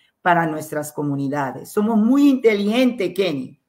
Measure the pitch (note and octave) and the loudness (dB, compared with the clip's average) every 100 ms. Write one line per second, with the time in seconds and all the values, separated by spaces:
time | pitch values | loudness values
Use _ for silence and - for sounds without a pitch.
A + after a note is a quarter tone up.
0 | _ _ F3+ E3+ E3 D3+ D3 D3+ D3 - | _ _ 0 2 0 -4 -8 -8 -8 -6
1 | D3 C#3 C#3 C#3+ C3+ - - G#3+ G#3+ A3 | -4 -2 -4 -4 -6 -8 -8 -2 0 2
2 | A3+ C#4 C#4+ B3+ A3+ G3+ G3+ A#3 B3+ G#3+ | 4 4 4 4 2 2 0 2 2 0
3 | F3+ F3+ F#3+ C#3 B2+ - | -4 -2 -2 -4 -8 -16